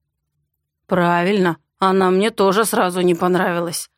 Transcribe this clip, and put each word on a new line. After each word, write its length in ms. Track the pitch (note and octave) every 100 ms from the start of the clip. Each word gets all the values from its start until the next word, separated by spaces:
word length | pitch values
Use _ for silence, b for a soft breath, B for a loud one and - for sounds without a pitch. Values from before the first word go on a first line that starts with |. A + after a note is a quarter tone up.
| _ _ _ _ _ _ _ _ -
"Правильно, 720 | F3+ F3 F3 F3 G#3 F3+ D#3+ _ -
она 320 | F#3+ F#3+ F#3
мне 220 | F#3 G#3+
тоже 320 | A3+ G3 F#3+
сразу 380 | A3 G#3+ F#3 F3+
не 140 | F3+ E3+
понравилась", 760 | F3+ F3 F3+ F3 E3+ D#3+ -